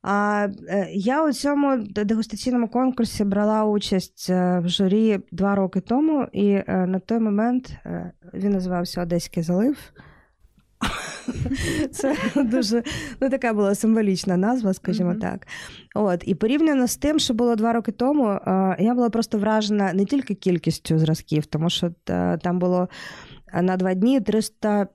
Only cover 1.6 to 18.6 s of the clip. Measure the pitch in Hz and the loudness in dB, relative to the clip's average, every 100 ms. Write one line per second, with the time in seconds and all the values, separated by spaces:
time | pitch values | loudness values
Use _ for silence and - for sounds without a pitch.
1.6 | 285 262 208 208 208 220 220 208 254 247 | 2 0 -2 -4 0 0 -2 -4 -2 0
2.6 | 226 240 262 254 226 - 202 196 208 214 | 0 2 0 2 -2 0 0 2 2 2
3.6 | 214 208 - 190 - _ - 185 180 180 | 2 0 0 -2 -2 _ -2 0 2 2
4.6 | 175 - 190 208 220 196 - 170 196 202 | 0 2 2 4 4 2 -4 -2 0 2
5.6 | 190 190 - 240 311 302 - - 202 202 | 0 -2 0 2 2 2 -2 0 2 2
6.6 | - 190 180 190 - 226 220 202 233 247 | 2 0 0 -2 0 0 2 2 2 0
7.6 | 254 - - 170 175 - 175 - 196 196 | -4 -14 -10 -10 -10 -16 -14 -4 0 0
8.6 | 185 180 180 - 175 175 - - 165 180 | 0 -2 -4 -4 -2 -2 -2 -4 0 2
9.6 | 240 285 - - - - _ _ _ _ | 2 -2 -10 -20 -20 -20 _ _ _ _
10.6 | _ _ - - - - - - 247 269 | _ _ -6 -6 -10 -12 -10 -6 -4 -4
11.6 | - 311 285 - 269 302 - - 254 254 | -2 -2 -4 -2 -2 -2 -2 0 0 0
12.6 | 214 240 262 - 302 240 262 262 247 208 | 0 -2 -2 -10 -12 -4 -2 0 -2 0
13.6 | 202 202 220 226 208 185 - 180 202 254 | 2 2 2 2 2 0 0 0 2 0
14.6 | 214 190 - - 180 214 180 - - - | 0 -2 -2 0 0 -2 -4 -6 -12 -16
15.6 | - - - - 208 175 - 180 220 285 | -16 -20 -10 -2 0 0 -2 -2 0 2
16.6 | 320 277 247 - 285 311 - 226 240 233 | 2 4 2 0 0 0 0 2 2 2
17.6 | 226 233 226 - 247 302 226 196 - 185 | 2 0 -2 -2 0 2 2 0 0 2